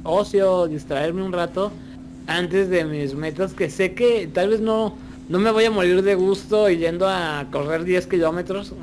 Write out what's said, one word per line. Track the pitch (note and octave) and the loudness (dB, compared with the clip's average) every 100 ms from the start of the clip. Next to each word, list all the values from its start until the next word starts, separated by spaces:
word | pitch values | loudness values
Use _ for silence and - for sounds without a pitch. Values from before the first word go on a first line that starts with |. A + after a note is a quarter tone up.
ocio, | D3 F3 G#3 G3 F#3+ F#3 E3+ | 0 0 2 2 4 4 2
distraerme | D3+ - C#3 D3+ F3 | -2 -4 -2 -2 -2
un | F#3+ | -4
rato | F3+ E3+ F3 G3+ G3+ - - - - - | -2 -4 -2 -4 -6 -16 -16 -18 -16 -6
antes | E3 F3+ F#3 F#3+ | -4 0 0 2
de | F3+ D#3+ | 2 0
mis | D3+ C#3+ C#3 | -2 -4 -4
metas, | D#3 D3+ F#3+ | -6 -4 -4
que | - F3 | -2 -4
sé | D3+ F#3+ | 0 -2
que | F#3 A#3+ A#3 E3+ | 2 2 2 0
tal | D3+ F#3 | 0 2
vez | A3 | 2
no, | A3 A3 A3 - - - - | 2 2 0 -4 -16 -16 -4
no | F3 | 2
me | G#3+ | 2
voy | A3 A3+ | 4 4
a | |
morir | G#3+ F3+ F#3 | 4 4 4
de | G3 G3 | 4 2
gusto | F#3 G3 - G#3+ G#3 | 2 0 0 2 4
y | E3+ | 4
yendo | E3 E3+ F#3+ | 0 0 0
a | F#3+ E3 D3 C3+ | 0 -2 -4 -4
correr | C#3 C#3+ D#3+ | -4 -2 -2
diez | F3 F3+ F3 | 0 0 2
kilómetros, | F#3 D#3+ E3+ F3 F#3+ G3+ - | 2 2 0 -4 -6 -8 -12